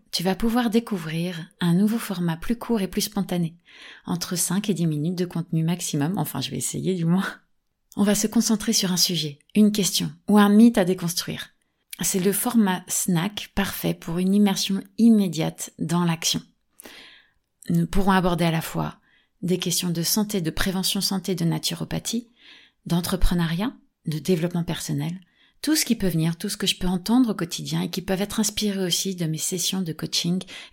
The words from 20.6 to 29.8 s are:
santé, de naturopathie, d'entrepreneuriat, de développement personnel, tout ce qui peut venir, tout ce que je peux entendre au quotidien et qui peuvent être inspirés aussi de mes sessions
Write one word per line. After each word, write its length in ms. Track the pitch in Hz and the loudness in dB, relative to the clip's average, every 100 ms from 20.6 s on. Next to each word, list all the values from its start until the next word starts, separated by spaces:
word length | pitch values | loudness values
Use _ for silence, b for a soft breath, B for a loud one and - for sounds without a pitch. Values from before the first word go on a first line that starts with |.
| 196 190 180 196 | -2 -2 -2 -2
santé, 320 | 185 196 180 | -2 -2 -4
de 120 | 175 165 | -2 0
naturopathie, 840 | 156 - 170 - - - 226 - B B B B B - | -2 -4 -6 -6 -6 -6 -6 -8 B B B B B -4
d'entrepreneuriat, 880 | 170 175 185 - 175 170 170 226 - _ _ - | -2 -2 2 2 4 0 -2 -4 -8 _ _ -6
de 140 | 156 | -4
développement 440 | 151 180 175 175 | 0 0 0 -2
personnel, 560 | 170 160 - 147 151 185 b b b b | -4 -6 -4 -4 -4 -8 b b b b
tout 140 | - 311 | -2 0
ce 80 | - | 0
qui 100 | 226 | 0
peut 140 | 190 | 0
venir, 280 | 160 160 165 | 0 0 -2
tout 120 | 208 | -6
ce 80 | 208 | -4
que 100 | 190 | -4
je 100 | - | -2
peux 100 | 180 | -2
entendre 440 | 185 180 240 247 | -2 2 4 4
au 20 | |
quotidien 500 | - 175 - 143 160 | 0 -6 -6 -4 -4
et 60 | 180 | -2
qui 120 | 180 | -4
peuvent 200 | 175 185 | -2 -2
être 200 | 202 - | -2 -2
inspirés 420 | 208 208 208 196 | -2 -2 -4 -2
aussi 320 | 185 180 190 180 | -2 -2 -2 -4
de 100 | 165 | -4
mes 120 | 160 | -2
sessions 440 | - 185 - 190 | -4 -4 -2 -2